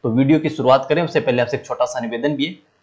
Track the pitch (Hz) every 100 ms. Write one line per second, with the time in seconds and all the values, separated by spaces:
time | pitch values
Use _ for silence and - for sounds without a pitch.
0 | 131 117 135 156 156 - 151 233 - 151
1 | 165 156 127 123 120 - - 247 123 131
2 | 233 120 151 143 151 - _ _